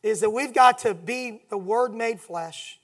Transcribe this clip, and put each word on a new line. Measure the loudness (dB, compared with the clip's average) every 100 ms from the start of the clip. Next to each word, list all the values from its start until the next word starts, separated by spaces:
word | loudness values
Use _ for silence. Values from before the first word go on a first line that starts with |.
is | -2 0
that | 0
we've | 0 -2
got | 6 6 6
to | -2
be | -4 -6 -6 -6 -10 _
the | -8
Word | -2 0 0
made | -2 -4 -4
flesh | -8 -10 -10 -12 -18 -20